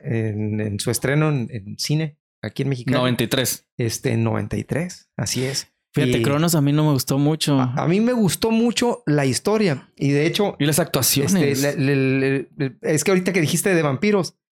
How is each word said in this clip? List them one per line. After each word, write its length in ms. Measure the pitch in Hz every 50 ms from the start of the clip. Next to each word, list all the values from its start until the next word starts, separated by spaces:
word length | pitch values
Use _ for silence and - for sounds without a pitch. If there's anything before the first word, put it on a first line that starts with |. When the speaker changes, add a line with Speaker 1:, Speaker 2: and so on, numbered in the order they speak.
| -
Speaker 1:
en, 560 | - 117 113 110 110 101 107 107 104 107 107
en 180 | 107 107 101 107
su 120 | - 123
estreno 400 | 113 - - 127 143 151 156 156
en, 180 | 147 131 113 -
en 280 | 123 107 95 104 104 -
cine, 400 | - - 147 156 160 147 - _ _ _ _ _
aquí 220 | - 107 - - 135
en 40 | 139
Mexicali. 300 | 135 123 113 127 127 127
Speaker 2:
Noventa 260 | 127 127 120 113 120
y 40 | -
tres. 380 | - 131 123 - - - _ _ _ -
Speaker 1:
Este, 340 | 120 110 110 - - 131
en 100 | 113 113 113
noventa 340 | 113 110 107 101 107 110 104
y 60 | -
tres, 440 | - - 139 175 180 - - - _ _
así 260 | - 123 - - 123 127
es. 280 | 131 135 - - _ _ _ _ _ -
Speaker 3:
Fíjate, 240 | 147 131 123 123 120
Speaker 1:
Y 40 |
Speaker 3:
Cronos 320 | 113 143 143 147 165 170 170
a 60 | 156
mí 100 | 139 143
no 140 | 147 151 151
me 80 | 151
gustó 240 | 143 127 - - 139
mucho. 420 | 139 143 151 160 156 - 156 143 131
Speaker 1:
a, 140 | 131 127 123
a 120 | 139 131 147
mí 120 | 180 208
me 120 | 226 240
gustó 380 | 254 233 208 160 - - - 226
mucho 520 | 226 226 233 240 - - 240 240 - - -
la 180 | 160 147 147 139
historia 680 | 131 120 - - 202 214 220 214 170 139 127 - - _
y 140 | - 139 139
de 160 | 143 143 151
hecho 280 | 170 156 - 202 190 - -
Speaker 2:
Y 80 | 143
las 120 | 151 151 180
actuaciones. 540 | 160 - - 139 120 - - 135 143 170 196 180 147 143 139 131 143
Speaker 1:
este, 160 | 143 - -
le, 160 | 135 139 143
le, 520 | 135 135 131 131 135 131 135 135 135 - - - -
le, 180 | 143 131 - -
es 220 | - - 156 151 -
que 80 | 202
ahorita 200 | 190 185 180 190
que 80 | 175 185
dijiste 340 | 156 143 175 165 - 202 180
de 60 | 165
vampiros, 560 | 151 143 131 - 208 214 208 196 160 - - _ _ _ _